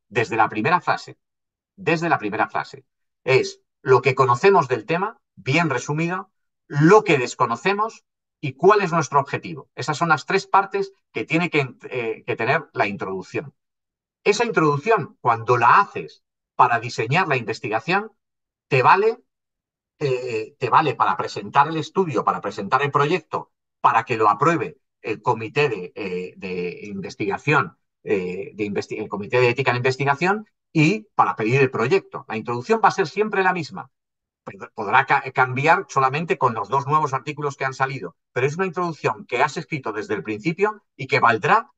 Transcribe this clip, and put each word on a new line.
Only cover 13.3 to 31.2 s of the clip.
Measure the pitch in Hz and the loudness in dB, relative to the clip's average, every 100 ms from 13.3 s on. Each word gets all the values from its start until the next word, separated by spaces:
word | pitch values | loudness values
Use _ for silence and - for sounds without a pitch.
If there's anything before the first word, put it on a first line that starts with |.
| 107 80 _ _ _ _ _ _ _ | -10 -10 _ _ _ _ _ _ _
Esa | 185 208 | 0 2
introducción, | 233 175 156 143 220 220 - _ | 0 2 2 0 2 0 0 _
cuando | 123 113 113 123 | -2 -2 0 4
la | 117 190 | 6 6
haces | 202 - 78 - _ _ _ - | 4 -6 -12 -18 _ _ _ 0
para | 127 120 | 2 2
diseñar | 120 - 113 160 175 | -2 -6 0 0 2
la | 131 | -2
investigación, | 110 113 113 110 - 190 220 _ _ _ _ _ _ | -4 -8 -4 -4 -2 -2 -4 _ _ _ _ _ _
te | 135 | 2
vale, | 135 180 220 226 _ _ _ _ _ _ _ _ | 6 6 4 0 _ _ _ _ _ _ _ _
eh, | 143 123 127 110 110 _ | -2 -2 -4 -6 -8 _
te | 127 | 2
vale | 139 156 | 2 2
para | 117 104 90 | 0 -2 0
presentar | 92 - 101 139 156 | -6 -8 -2 0 2
el | 156 | -2
estudio, | 143 - 180 113 | -4 -2 -2 0
para | 95 90 | 0 -2
presentar | 170 - 98 127 | -6 -8 -2 0
el | 143 | 0
proyecto, | 143 143 175 - 87 - _ _ _ | 0 0 0 -4 -10 -10 _ _ _
para | 127 113 | 2 2
que | - 110 | 0 2
lo | 110 | 2
apruebe | 98 147 165 95 - _ _ | 4 2 2 -4 -10 _ _
el | - 107 | -10 -4
comité | - 113 110 147 147 | -2 -4 -4 -2 -2
de, | 101 87 | -2 -10
eh, | - 98 90 90 - | -10 -8 -6 -8 -12
de | 95 90 87 - | -8 -6 -6 -10
investigación, | 104 98 101 - 101 92 - 147 92 - _ _ | -12 -10 -10 -6 -6 -4 0 0 0 -10 _ _
eh, | - 98 90 92 98 | -2 -2 -2 -8 -10
de | 95 | -8
investi-, | 104 101 - 107 | -4 -4 -6 -10
el | 104 | -8
comité | 98 101 123 | -8 -2 2
de | 123 | 2
ética | 120 127 | 2 -2
en | 123 | 0
investigación | 131 127 139 139 175 214 214 _ _ | -2 0 -2 0 0 0 -6 _ _
y | 160 151 214 - | 2 2 2 -4
para | - | 0